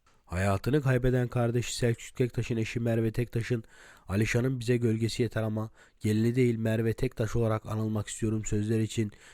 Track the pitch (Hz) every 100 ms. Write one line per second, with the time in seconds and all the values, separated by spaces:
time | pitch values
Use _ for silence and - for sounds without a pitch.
0 | _ _ - 87 98 98 - 147 131 127
1 | 127 123 120 123 117 120 - - 123 117
2 | - - 123 - 113 113 110 117 117 113
3 | 113 113 117 117 110 123 - - - -
4 | - 95 113 120 127 131 117 123 117 113
5 | 113 - 117 113 110 107 110 - - _
6 | 107 107 117 123 123 113 113 110 113 110
7 | 131 - 110 120 113 110 - 107 110 107
8 | 104 - 110 110 104 104 107 113 110 -
9 | 107 - -